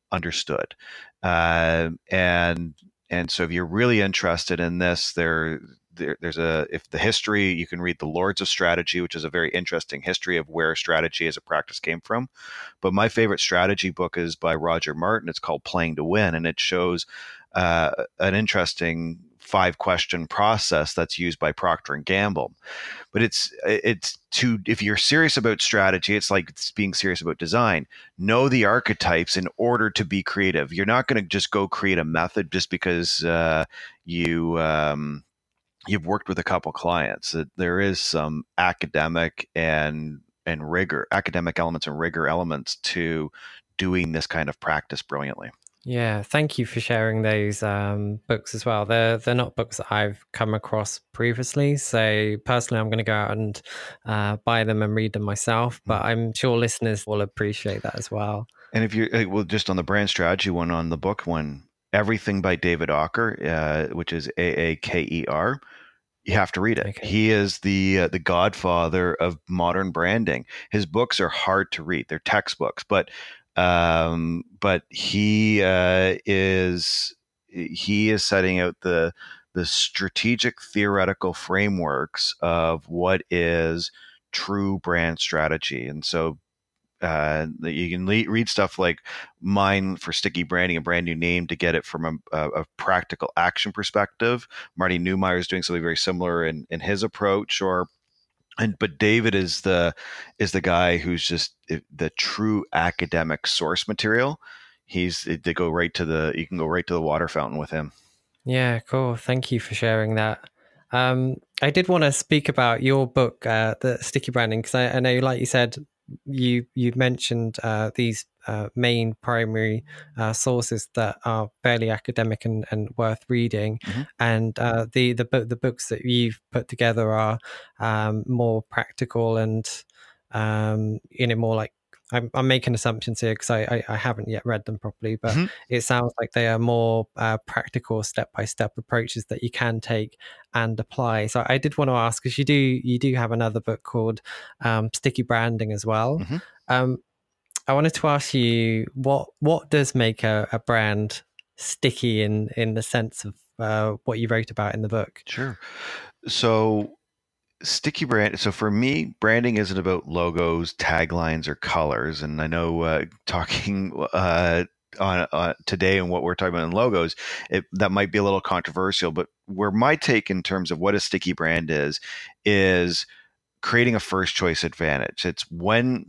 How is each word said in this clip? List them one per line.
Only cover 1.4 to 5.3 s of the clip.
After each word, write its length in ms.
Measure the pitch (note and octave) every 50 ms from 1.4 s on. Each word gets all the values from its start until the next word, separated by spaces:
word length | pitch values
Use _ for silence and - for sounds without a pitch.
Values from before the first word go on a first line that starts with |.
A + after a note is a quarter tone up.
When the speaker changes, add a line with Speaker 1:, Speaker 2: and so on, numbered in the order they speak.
| E2 E2+ E2+ E2+ E2 E2 E2 E2 E2 E2 E2 - _ -
Speaker 1:
and, 640 | F#2+ F#2+ F2+ F2+ F2 F2 E2+ E2+ E2+ E2 E2+ E2 D2+ - _ _ _ _ _ _
and 200 | - F2+ E2+ E2
so 140 | - - F2+
if 80 | D#2+
you're 140 | E2+ F2+ F2+
really 340 | D#2+ F2 G#2+ A#2+ B2 A#2 G#2+
interested 640 | G2 G2 F#2+ - - F2+ E2+ E2 - - F2 E2
in 160 | F2 E2+ F2
this, 340 | F2 F2+ F2 F2 - - -
there, 480 | - F2 E2+ E2